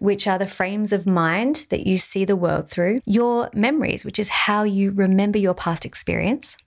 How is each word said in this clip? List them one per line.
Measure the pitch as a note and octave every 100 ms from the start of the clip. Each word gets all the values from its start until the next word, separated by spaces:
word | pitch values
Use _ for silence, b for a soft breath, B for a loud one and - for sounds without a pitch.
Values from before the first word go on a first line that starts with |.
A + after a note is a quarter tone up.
which | G3 G3+ G#3
are | F#3
the | F#3+
frames | - F#3 G#3 G#3+
of | G3+ F3+
mind | F3+ E3 F3 B3 D4+ -
that | - -
you | F#3
see | - G3 F#3+
the | F#3+
world | F3 D#3+ D#3+
through, | - F3 A#3+ -
your | G#3 A#3+ A#3+ -
memories, | - A3 D4+ A3+ -
which | G#3 G3+
is | G#3
how | - - G#3
you | G#3+ G3 G3
remember | G3 F#3+ F#3+ G#3 G#3
your | G3
past | F3+ - E3 -
experience, | - - E3+ F3 C4+ - -